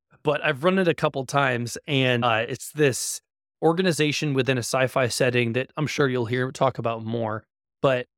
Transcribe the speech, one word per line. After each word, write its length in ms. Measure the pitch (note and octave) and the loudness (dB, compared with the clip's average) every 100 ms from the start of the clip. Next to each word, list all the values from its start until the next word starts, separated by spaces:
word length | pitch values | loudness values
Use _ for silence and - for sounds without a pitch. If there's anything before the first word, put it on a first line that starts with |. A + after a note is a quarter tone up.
| _ _ | _ _
but 200 | D3+ D3 | -2 0
I've 200 | D#3 C3 | 0 0
run 140 | F3 F#3+ | 2 4
it 100 | F3 | 2
a 60 | |
couple 300 | C#3+ D#3 C#3 B2 | 2 -2 -2 -2
times, 500 | C#3+ C3+ A#2+ A#2+ - - | 0 2 0 -4 -8 -2
and, 380 | C3+ B2+ B2 | 2 4 4
uh, 200 | A#2+ A2 A#2+ | 2 2 -2
it's 240 | B2 - | -6 -8
this 480 | D3 C#3+ - - - - _ _ _ | 0 2 2 -4 -8 -14 _ _ _
organization 720 | D#3+ E3 F#3 D3+ D3+ C#3 D3+ | 0 2 2 2 0 0 0
within 220 | C3+ B2+ C3 | 0 0 -2
a 40 | |
sci-fi 460 | A2 C3 B2+ C#3 A#2+ | -2 0 0 0 0
setting 440 | - C3 B2 A#2 | 0 2 2 0
that 180 | A#2+ C3 - | -2 -4 -4
I'm 100 | D3+ | -4
sure 220 | - C#3 | 0 0
you'll 180 | B2 A2 | 0 -2
hear 240 | B2+ B2+ | -2 -4
talk 280 | - C3+ - | -2 -2 0
about 260 | A#2 A2+ | -4 -6
more, 400 | A2 A#2 A2 G#2+ - _ _ _ | -6 -4 -4 -6 -10 _ _ _
but 240 | C#3+ B2+ - | 0 0 -4